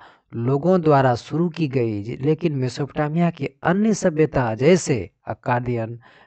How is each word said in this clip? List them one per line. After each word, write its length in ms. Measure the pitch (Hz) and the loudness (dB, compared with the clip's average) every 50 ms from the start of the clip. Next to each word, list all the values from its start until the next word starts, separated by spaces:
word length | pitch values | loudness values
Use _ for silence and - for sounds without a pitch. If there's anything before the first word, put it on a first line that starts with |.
| - - - _ _ _ - | -12 -20 -20 _ _ _ -10
लोगों 480 | 117 117 123 139 139 143 175 190 185 | -6 -2 -2 -2 0 2 2 2 2
द्वारा 340 | 160 156 147 139 131 131 120 | 4 4 4 6 4 4 2
शुरू 340 | 110 - - 139 151 170 180 | 0 -2 -6 -4 -2 -2 -2
की 180 | 156 - 160 139 | -2 -2 -4 -2
गई, 360 | 123 131 120 113 107 104 101 | 0 -2 -2 -2 -2 -4 -6
जि-, 180 | 113 - - | -8 -8 -4
लेकिन 340 | 131 147 156 151 - 170 147 | -2 -2 0 0 -2 -2 -2
मेसोपोटामिया 760 | 135 127 127 - - 147 131 - - 151 147 156 170 170 170 | -2 -2 -4 -4 -6 -8 -6 -4 -4 -4 -2 0 0 0 0
की 200 | 160 - 143 - - _ - | -2 -4 -8 -10 -10 _ -2
अन्य 300 | 151 170 196 208 220 208 | 0 2 2 2 2 0
सभ्यता 600 | - - 190 156 151 156 - - 147 127 113 110 | 0 0 0 2 2 0 2 2 0 0 0 -2
जैसे 560 | 110 123 151 185 170 - - 147 110 90 - - _ _ - | 2 4 4 4 4 4 0 -2 -2 -2 -6 -12 _ _ -12
अक्कादियन, 720 | 110 - _ - 123 123 123 120 123 117 113 113 117 117 - - - - - | -12 -8 _ -2 -2 -2 -2 -2 -4 -4 -4 -6 -8 -12 -16 -20 -20 -20 -20